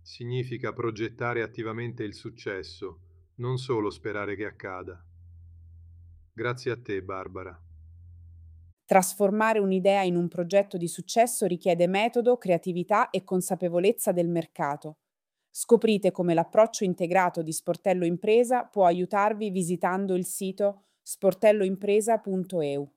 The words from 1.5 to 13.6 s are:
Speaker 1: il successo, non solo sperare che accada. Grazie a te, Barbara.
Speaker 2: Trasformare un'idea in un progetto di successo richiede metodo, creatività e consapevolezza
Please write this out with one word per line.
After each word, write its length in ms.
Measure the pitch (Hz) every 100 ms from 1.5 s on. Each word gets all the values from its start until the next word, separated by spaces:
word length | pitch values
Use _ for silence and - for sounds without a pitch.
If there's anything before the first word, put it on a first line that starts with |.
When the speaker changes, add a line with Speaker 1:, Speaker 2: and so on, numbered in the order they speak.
| 110 110 110 120 120
Speaker 1:
il 100 | 107
successo, 880 | 101 117 - 120 95 82 - 95 85 - _ _ -
non 200 | 123 127
solo 320 | 127 117 104
sperare 460 | - 110 104 101 98
che 100 | 104
accada. 580 | - 101 92 92 87 - - - - - - - - - - - - -
Grazie 400 | - 120 123 127
a 60 | 113
te, 220 | 123 98
Barbara. 580 | 95 95 92 92 92 87 - - - - - - - - - - - _ _
Speaker 2:
Trasformare 720 | 190 185 - 202 214 220 220
un'idea 440 | 196 190 190 196
in 120 | 185 175
un 120 | 175
progetto 500 | - 175 196 202 180
di 100 | 170
successo 600 | - - 233 233 - 190
richiede 400 | 175 190 170 175
metodo, 500 | 196 226 240 240 240
creatività 720 | 185 165 185 175 170 208 247
e 140 | 190
consapevolezza 880 | 190 185 180 180